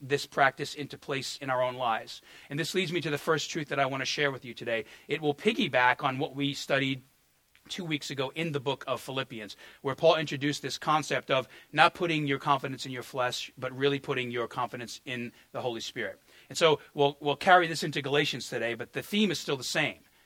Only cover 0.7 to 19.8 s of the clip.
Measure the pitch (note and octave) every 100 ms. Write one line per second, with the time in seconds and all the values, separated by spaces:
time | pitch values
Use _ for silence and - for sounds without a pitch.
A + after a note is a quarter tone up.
0.7 | - C#3 G#2 - C3+ B2 - C3+ B2+ B2+
1.7 | B2 B2 A2 A#2+ - - - - D3 D#3+
2.7 | F#3+ F3 E3+ D3+ D3 - D#3 - E3+ D3
3.7 | C#3 C3+ C3+ C3 - C#3+ B2+ B2 A2+ A#2+
4.7 | A2+ A2 - - D#3 D3+ C#3+ G#3+ A#3+ F#3+
5.7 | B2+ B2 B2+ C#3 C3 D3+ C3+ C#3+ C#3 -
6.7 | C#3 C3+ C3+ - _ _ _ _ _ -
7.7 | - F3 D3 - C#3 C3 D#3 E3 C#3 B2+
8.7 | C3 - B2 - C3+ C3 A#2 G#2 - -
9.7 | - C#3 C3 D#3+ D#3+ D#3 C#3+ C#3+ C#3 C3+
10.7 | - - D3+ C#3+ C3+ - C3+ B2 - -
11.7 | D3 E3 - F3 D#3 D3 C3+ D3+ C#3 C#3+
12.7 | C3 C#3 B2+ - C3+ B2 - - - B2+
13.7 | B2+ C#3 C#3+ C#3 C3 B2 B2 A2+ - B2
14.7 | B2+ A#2 - - B2 A#2+ - _ B2+ B2
15.7 | A2+ - - G2+ - _ - - - E3
16.7 | D3 - - C#3+ D3 D3 C#3+ G3 F3+ E3
17.7 | D#3+ D#3+ D3 C3+ C#3+ D3+ C3+ - A#2+ A2+
18.7 | A#2 B2+ C#3 - G#3 G#3+ D3 - C#3+ A#2+
19.7 | E3